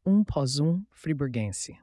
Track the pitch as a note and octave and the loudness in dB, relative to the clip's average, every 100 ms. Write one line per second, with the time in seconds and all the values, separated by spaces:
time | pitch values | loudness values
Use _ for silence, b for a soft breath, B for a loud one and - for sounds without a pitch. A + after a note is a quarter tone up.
0 | - G3+ G#3 D3+ C3+ C3+ D#3 F3 G3+ _ | 2 4 4 0 0 2 0 0 -4 _
1 | D#3+ D3 C#3 A#2 G#2+ G2 - - | -4 -2 -2 -2 -4 -6 -12 -14